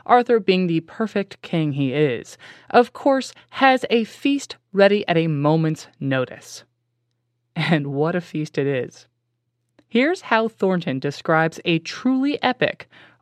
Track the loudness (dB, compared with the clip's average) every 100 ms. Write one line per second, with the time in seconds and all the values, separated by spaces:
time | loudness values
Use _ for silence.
0 | 2 2 4 0 2 0 2 -2 -4 -8
1 | -4 -4 -6 -10 -6 -2 -2 -2 -2 0
2 | 0 -2 -8 -20 -20 -20 _ 2 2 0
3 | 0 0 -2 -14 _ 0 2 2 2 0
4 | 0 -4 -2 -2 -4 -16 _ 4 4 4
5 | 2 0 0 0 2 2 0 -2 -10 _
6 | -4 -2 -4 -8 -18 -20 -20 _ _ _
7 | _ _ _ _ _ -6 -2 0 -2 -2
8 | -2 -2 -6 -8 -6 -4 -2 -2 -6 -12
9 | -20 _ _ _ _ _ _ _ _ 0
10 | 2 0 -2 0 0 -2 -2 0 -2 -4
11 | -6 -6 0 2 2 -2 -2 -2 -4 -6
12 | -2 0 -2 -2 -2 -2 -4 -4 -14 -20
13 | -20 _